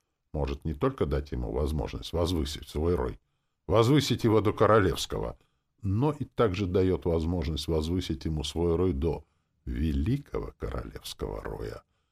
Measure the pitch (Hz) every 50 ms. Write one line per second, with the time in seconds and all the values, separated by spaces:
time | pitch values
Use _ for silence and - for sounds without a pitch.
0 | _ _ _ _ _ _ - 78 71 69 69 - - 82 80 - - 135 135 -
1 | 95 71 71 71 71 - - 64 62 55 53 69 76 69 71 76 53 50 - -
2 | - - - 82 87 82 90 80 73 71 - - - - - 73 78 85 90 -
3 | 65 64 - - _ _ _ _ _ _ _ _ _ - 92 110 117 113 147 147
4 | 135 - 123 - - 117 107 110 98 104 98 - 110 101 107 110 95 90 67 -
5 | - - - - 55 58 - - _ _ _ _ _ _ _ _ - 98 95 107
6 | 135 156 147 147 - - _ - 120 107 90 92 104 92 90 101 92 92 90 82
7 | - 90 82 82 80 82 90 90 80 76 80 76 - - 82 80 78 80 90 92
8 | 90 - 82 76 - 82 80 78 71 - - 78 85 85 82 82 92 95 76 67
9 | 80 82 - - - _ _ _ _ _ _ _ - - 60 60 76 80 69 67
10 | 73 104 131 143 139 - - 53 - - - - - 58 57 - - 53 - -
11 | - - - - 53 50 50 52 52 50 50 52 55 55 55 - - _ _ _
12 | _ _